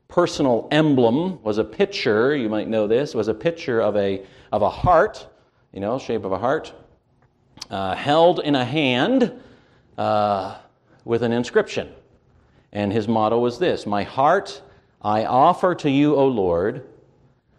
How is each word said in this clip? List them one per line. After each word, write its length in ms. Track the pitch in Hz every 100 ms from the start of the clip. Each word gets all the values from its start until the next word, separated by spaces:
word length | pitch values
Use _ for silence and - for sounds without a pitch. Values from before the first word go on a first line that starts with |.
| _
personal 600 | - 175 - 143 113 -
emblem 720 | 151 156 135 117 127 180 180
was 160 | 107 104
a 60 |
picture, 680 | 107 - 196 - 131 107 123
you 140 | 147 110
might 200 | 107 87
know 180 | 110 104
this, 280 | 113 143
was 140 | 120 107
a 60 |
picture 460 | 107 127 123 - 113
of 160 | 104 104
a, 260 | 98 95 - - -
of 100 | 107
a 80 | 101
heart, 560 | - - 165 214 - - _ _ _ _
you 80 | 98
know, 180 | 98 127
shape 260 | - 113
of 80 | 98
a 60 | 92
heart, 340 | 117 151 - - - _ _ _ _ _ _ - -
uh, 240 | 101 95
held 460 | 90 139 151 170 175
in 140 | 151
a 100 | 143
hand, 680 | 120 147 139 123 165 262 226 - - - _ _ _ -
uh, 580 | 107 107 104 98 95 - - _ _ _
with 180 | - 117
an 100 | 117
inscription. 600 | 117 123 214 208 - 85 - _ _ _ _ _ _ _
And 200 | 104 104
his 160 | 110 104
motto 300 | 113 107 117
was 200 | 120 120
this, 280 | 175 113 -
"My 160 | 101
heart 600 | 92 - 143 190 196 - - - _ _
I 220 | 104 107
offer 500 | 107 127 156 175 190 175
to 140 | 151
you, 260 | 139 147 139
O 100 | 139
Lord, 580 | 120 92 85 98 143 - - _ _ _ _ _